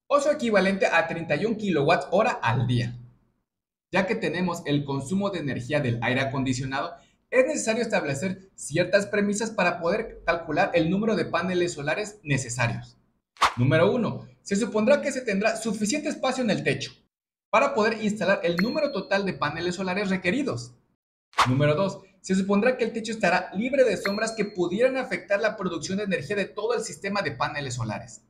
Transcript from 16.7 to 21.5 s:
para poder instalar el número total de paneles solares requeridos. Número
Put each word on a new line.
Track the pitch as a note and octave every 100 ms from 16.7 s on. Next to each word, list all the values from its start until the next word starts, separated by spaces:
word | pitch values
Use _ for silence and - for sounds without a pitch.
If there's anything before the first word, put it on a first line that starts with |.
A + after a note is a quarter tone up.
| A#2+ - - _ _ _ _ -
para | G#3+ C#4
poder | G#3+ A3 A3
instalar | G#3+ - F3+ -
el | F3 F3
número | A3+ D#4 D4
total | F#3+ - G3 F#3+
de |
paneles | D3 D3 E3 F3 F3+
solares | F#3 F#3+ G3
requeridos. | F#3 F3+ B3+ B3 A#2+ - - _ _ _ _ _ -
Número | B2